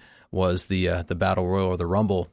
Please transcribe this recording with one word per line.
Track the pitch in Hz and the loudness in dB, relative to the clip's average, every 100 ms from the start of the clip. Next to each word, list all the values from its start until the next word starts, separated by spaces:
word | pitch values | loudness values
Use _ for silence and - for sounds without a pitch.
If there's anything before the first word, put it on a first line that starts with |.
| - - - | -12 -20 -8
was | 95 92 90 - | -2 0 0 0
the, | 92 90 | 0 0
uh, | 85 | -2
the | 87 82 | -4 -2
Battle | 92 92 90 | 0 0 0
Royal | 95 95 | 0 0
or | 90 | -2
the | 87 | 0
Rumble | 95 107 95 85 | 0 2 0 -2